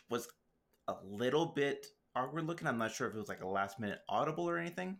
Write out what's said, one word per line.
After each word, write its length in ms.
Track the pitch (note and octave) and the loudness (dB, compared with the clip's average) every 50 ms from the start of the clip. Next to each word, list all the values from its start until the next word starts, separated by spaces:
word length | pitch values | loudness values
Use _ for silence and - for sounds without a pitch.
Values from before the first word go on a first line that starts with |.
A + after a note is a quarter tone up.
| - - | -6 -2
was 180 | A#2+ A#2+ A#2 - - _ _ _ _ _ _ _ _ _ _ - | -2 -2 -2 -4 -14 _ _ _ _ _ _ _ _ _ _ -6
a 80 | G2+ - F#2+ | -4 -4 -6
little 440 | F#2+ G2+ G2+ A#2+ B2+ C3+ D3+ E3+ E3 | -8 -2 0 2 4 4 4 4 2
bit 400 | - D3 C#3+ C#3 C3+ - - - - _ _ _ - | 2 2 2 2 2 -2 -6 -12 -20 _ _ _ -2
awkward 320 | B2 B2+ C#3 D3 E3 D#3+ D#3 | -2 -2 0 0 -2 -2 -2
looking. 200 | F3 E3 D#3+ D3+ | -2 -2 0 0
I'm 100 | B2 A2+ | 2 2
not 140 | A2 A2 | 2 0
sure 160 | - - C3 A2 | 0 0 -2 -2
if 80 | G2 | -2
it 20 | A2 | -2
was, 120 | G#2 - | -4 -6
like, 120 | F#2+ - | -6 -4
a 60 | - F#2 | -2 0
last 320 | G2 G2 G2 G2+ - - | 2 2 2 0 -2 -4
minute 200 | A2 G2+ F#2+ - - - | -4 -2 -4 -4 -2 0
audible 400 | G2+ A2 C#3 - D#3 E3+ F3 E3+ | 2 2 2 2 0 0 0 0
or 100 | E3+ E3+ | 0 0
anything, 400 | E3+ E3+ E3+ - F3+ F#3 F#3+ - | -2 -4 -4 -4 -6 -6 -6 -8